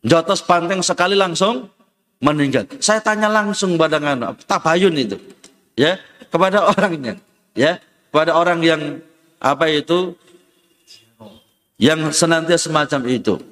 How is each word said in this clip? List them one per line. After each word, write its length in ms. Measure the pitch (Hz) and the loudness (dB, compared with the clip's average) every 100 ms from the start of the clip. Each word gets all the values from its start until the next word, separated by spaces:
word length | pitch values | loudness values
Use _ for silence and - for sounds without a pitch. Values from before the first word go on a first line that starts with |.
Jotos 400 | 110 165 165 190 | 2 2 2 -4
banteng 400 | - 175 170 190 | 2 0 0 -4
sekali 320 | 175 175 175 202 | -4 -2 0 2
langsung 560 | 185 165 190 247 240 _ _ _ _ _ | 0 0 -2 -2 -10 _ _ _ _ _
meninggal. 480 | 139 151 139 127 95 - | -2 0 0 0 -4 -4
Saya 240 | - 214 | 0 0
tanya 320 | 220 214 214 | 0 0 0
langsung 480 | 214 208 196 190 165 | 0 -2 -4 -2 0
pada 160 | 160 151 | 0 0
nganu, 400 | 147 135 110 113 | -2 -4 -6 -10
tabayun 480 | - 190 160 170 190 | -6 -2 0 2 2
itu. 240 | 151 110 98 - - - _ _ - | 0 -4 -6 -14 -20 -20 _ _ 0
Ya, 160 | 151 190 - _ - | 0 0 -10 _ -6
kepada 400 | 165 190 202 175 196 | 0 2 2 2 2
orangnya. 400 | 202 160 123 95 _ _ _ - | 0 -2 -8 -10 _ _ _ 0
Ya, 240 | 143 175 _ _ _ | 0 0 _ _ _
kepada 240 | 147 156 160 | 0 2 2
orang 240 | 175 170 | 2 2
yang, 400 | 165 160 147 139 - _ _ _ | 2 0 -4 -10 -16 _ _ _
apa 320 | 135 143 160 | -2 0 0
itu, 400 | 151 147 175 185 170 _ _ _ _ _ _ _ - _ _ 107 98 _ _ _ _ | 0 0 -2 -2 -10 _ _ _ _ _ _ _ -20 _ _ -20 -20 _ _ _ _
yang 320 | 123 160 156 | 2 2 -2
senantiasa 560 | 147 170 165 165 170 156 | 0 2 0 2 0 0
semacam 320 | 156 147 143 120 | -2 -2 -4 -2
itu. 320 | 127 - 87 - | -2 -2 -4 -6